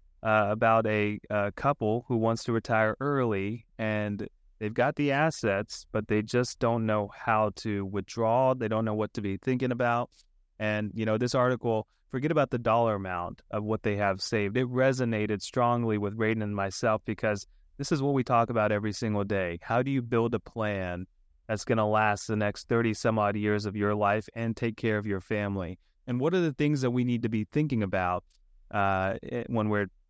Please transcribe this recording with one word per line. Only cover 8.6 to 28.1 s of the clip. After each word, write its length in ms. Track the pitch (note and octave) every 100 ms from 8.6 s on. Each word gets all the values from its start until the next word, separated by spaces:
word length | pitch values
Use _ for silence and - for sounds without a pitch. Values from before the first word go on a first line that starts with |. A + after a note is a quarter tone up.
| A2
don't 180 | A2
know 120 | A2 G#2+
what 180 | G#2+
to 60 | -
be 160 | G2+ G2
thinking 340 | C3 B2+ B2+
about. 400 | B2 A#2+ A#2+ B2 _ _ _ _ -
And, 320 | G#2+ G#2+ G#2+ G2
you 100 | A2
know, 100 | A2
this 200 | B2 C3+
article, 500 | B2 B2 A#2 A2 - _ _
forget 220 | B2+ D3+
about 180 | D3+ C3+
the 80 | A#2+
dollar 380 | A#2 A#2 A#2 G2+
amount 440 | F#2+ F2 F2 - _
of 100 | G#2+
what 220 | G#2+ A2
they 100 | G#2+
have 260 | G2+ G2+ F#2+
saved. 360 | - A2 G2+ A#2+
It 100 | B2
resonated 760 | B2 C3 B2+ A#2+ G#2+ G#2+ G#2
strongly 540 | - C3 A#2+ A#2+ A2+ G#2+
with 220 | G2+ A2
Raiden 240 | A2 A2+
and 140 | G#2 G2+
myself 460 | G2 - A#2+ A2
because 420 | - G#2+ A2 G2+ - _ _ -
this 160 | C#3
is 100 | D3+
what 120 | C#3
we 100 | C#3
talk 260 | B2 A#2 A#2
about 220 | A#2 G#2+
every 200 | G#2 G#2+
single 300 | G2 A2+ G#2
day. 380 | G2+ G2 F2+ E2+
How 180 | - A#2
do 120 | C3+
you 100 | C3+
build 320 | A#2+ A#2 A#2
a 60 | A2+
plan 680 | - A#2 G#2+ G2 F#2 F2+ F#2 _ _ _ -
that's 180 | G#2+
gonna 240 | - A2+ G#2+
last 380 | G#2+ G#2+ G#2 -
the 80 |
next 340 | G#2+ G#2 - -
thirty 260 | A#2 A#2
some 220 | G#2 A#2 A2
odd 200 | G#2 G#2
years 280 | G#2 G#2
of 120 | G#2 G#2
your 180 | G2+
life 340 | G#2 G2+ G#2+ -
and 220 | A2+ A2+ G#2+
take 200 | A#2 A2
care 220 | A2+ G#2+
of 80 | G#2
your 140 | F#2+
family? 580 | - G#2+ G2+ G2 F2+ F#2 _ _ -
And 100 | B2
what 160 | D3+
are 60 | F#3
the 120 | E3
things 260 | C3+ D3 D3
that 100 | B2+
we 140 | B2+
need 180 | B2 A#2
to 60 | A#2
be 180 | A2 G#2+
thinking 320 | D3+ D3+ A#2+
about, 400 | F#2+ F#2+ F2+